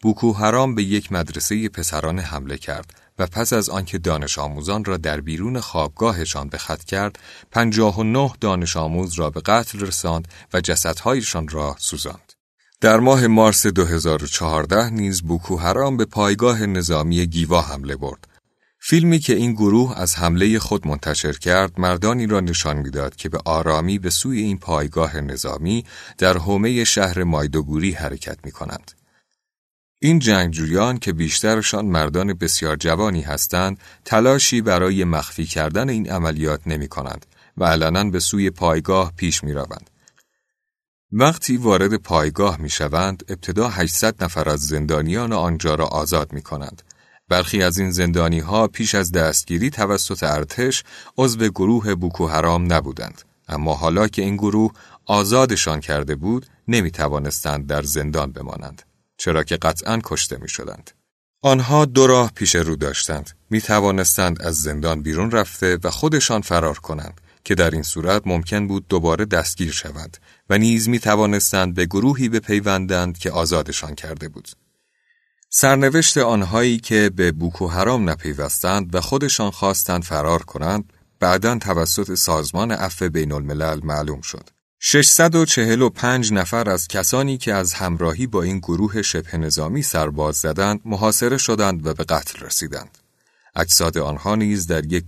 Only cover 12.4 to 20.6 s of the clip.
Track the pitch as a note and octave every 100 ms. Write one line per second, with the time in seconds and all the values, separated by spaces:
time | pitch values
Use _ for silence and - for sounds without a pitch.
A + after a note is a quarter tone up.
12.4 | _ _ _ _ A2 A2+ B2+ C3+ A#2+ A2
13.4 | A2 G#2 G#2+ F#2 E2+ E2 D#2+ D2+ C#2+ -
14.4 | E2 D#2+ D2+ G2 A#2 A2 G2+ F#2 E2 E2+
15.4 | E2+ F2+ E2+ G#2 C#3 B2+ G#2+ - G2+ G2+
16.4 | A#2+ A2+ G#2 F#2 E2+ D#2+ D#2 E2+ F2 E2
17.4 | D#2+ E2+ D2 C#2 C#2 C#2 C2+ - - _
18.4 | _ _ _ _ - E3 E3+ E3 D3 G#2+
19.4 | A#2+ A2 G#2 A2 B2+ - F2+ - E2+ F2
20.4 | G2+ A2